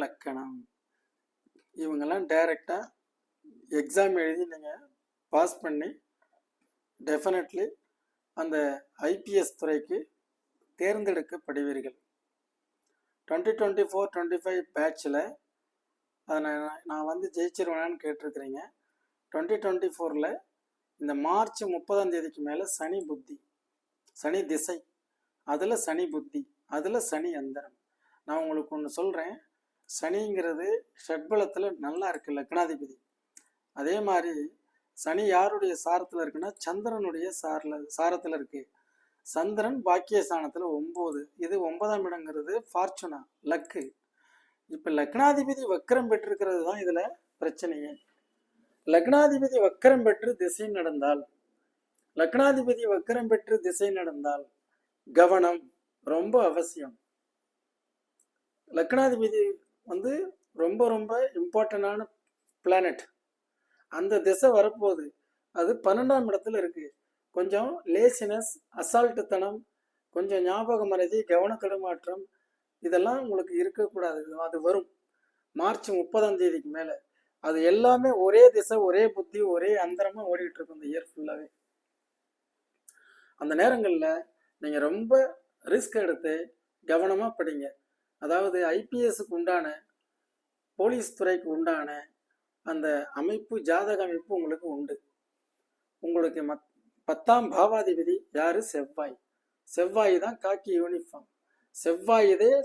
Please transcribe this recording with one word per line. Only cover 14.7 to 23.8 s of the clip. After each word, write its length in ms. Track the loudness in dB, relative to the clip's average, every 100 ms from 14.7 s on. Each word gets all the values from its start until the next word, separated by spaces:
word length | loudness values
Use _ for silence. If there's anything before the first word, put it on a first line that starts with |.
| -2
பேட்ச்ல 400 | -2 -2 -4 -2 -4 -10 _ _ _ _ _ _ _ _ -6
அதை 100 | -4 -2
நான், 360 | -4 -8 -12 -10
நான் 180 | -6 -6
வந்து 180 | -6 -6 -4
ஜெயிச்சிருவேனான்னு 600 | -4 -2 -4 -2 -4 -6
கேட்டிருக்கிறீங்க. 560 | -8 -8 -10 -12 -12 -12 -14 _ _ _ _ _ _
ட்வென்டி 240 | -6 -4 -2
ட்வென்டி 260 | -2 -2 -4
ஃபோர்ல 340 | -4 -6 -2 -4 -6 -14 _ _ _ _ _
இந்த 140 | -6 -4 0
மார்ச் 360 | 0 0 -4 -6
முப்பதாம் 380 | -6 0 0 0
தேதிக்கு 280 | -2 -6 -8 -8
மேல 180 | -6 -6 -6
சனி 220 | -6 -6 -6
புத்தி, 260 | -10 -12 -20 _ _ _ _